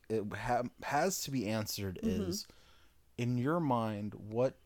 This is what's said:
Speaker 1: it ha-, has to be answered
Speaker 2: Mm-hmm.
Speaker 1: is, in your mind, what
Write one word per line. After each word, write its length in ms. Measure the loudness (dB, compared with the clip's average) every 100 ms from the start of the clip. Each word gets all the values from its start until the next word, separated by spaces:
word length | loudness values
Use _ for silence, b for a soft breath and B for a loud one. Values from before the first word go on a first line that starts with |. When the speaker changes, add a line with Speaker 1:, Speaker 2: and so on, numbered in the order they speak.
| -2
Speaker 1:
it 120 | 0 0
ha-, 300 | -4 0 0 0 -6
has 400 | -2 2 2 0
to 80 | -2
be 160 | -2 0
answered 500 | 0 -2 -4 -4 -2
Speaker 2:
Mm-hmm. 260 | -2 0 -2
Speaker 1:
is, 160 | -4 -8 b b b b b -16 -4
in 200 | 0 2
your 220 | 2 2
mind, 520 | 4 4 2 -2 -6
what 420 | -8 -6 2 0 0